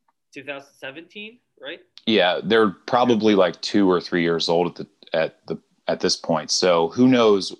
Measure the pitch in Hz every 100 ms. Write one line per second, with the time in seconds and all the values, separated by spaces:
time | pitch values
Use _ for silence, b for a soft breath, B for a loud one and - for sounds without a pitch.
0 | _ _ _ 143 139 139 - _ 135 147
1 | 175 214 214 247 _ _ 135 170 _ -
2 | - 104 90 80 90 113 107 85 - 123
3 | 123 110 107 98 87 - - 107 95 87
4 | - 90 85 82 87 85 87 - - _
5 | - 82 80 - - - _ _ - 85
6 | 92 - - 80 76 - 92 85 82 117
7 | 127 123 110 98 90 -